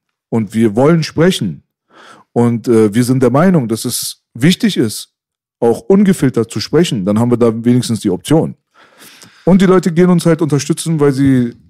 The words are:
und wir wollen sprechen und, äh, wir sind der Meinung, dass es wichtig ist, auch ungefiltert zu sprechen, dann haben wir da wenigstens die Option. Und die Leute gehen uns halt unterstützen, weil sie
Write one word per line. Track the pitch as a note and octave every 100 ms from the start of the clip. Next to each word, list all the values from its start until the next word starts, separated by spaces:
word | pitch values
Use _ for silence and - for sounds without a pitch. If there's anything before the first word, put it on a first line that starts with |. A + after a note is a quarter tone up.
| _ _ _
und | A2+ G#2
wir | A2 A2+ G2+
wollen | C#3+ E3+
sprechen | D3 - F3 F#3 G2+ C#2+ _ _ _ _ - - _
und, | A#2+ A#2+ A#2 B2+
äh, | A2+ A2
wir | G#2+
sind | A#2+ C3
der | B2+
Meinung, | C3+ F#3+ F3 A2+
dass | A2
es | B2+ - - - _
wichtig | A#2+ D3 F#3 A3+ F3+
ist, | A2+ - - _ _ _ _ _
auch | A#2 A2+
ungefiltert | - G3 G3 F3+ C3+ A#2 A2
zu | A2
sprechen, | - C#3+ F3 A#2+ F#2+
dann | G#2+
haben | A#2+
wir | A#2
da | A#2 A2+
wenigstens | A#2 B2 - A2
die | G#2
Option. | F#2 - D#3 E2+ - _ _ _ _ - - - _
Und | - F#3
die | F#3
Leute | - F#3
gehen | D#3+ F3+
uns | F3 E3+
halt | D#3+
unterstützen, | D#3+ C#3+ - D#3+ E3 D#3+
weil | C#3+
sie | C3 C#3 C3 A#2+ - _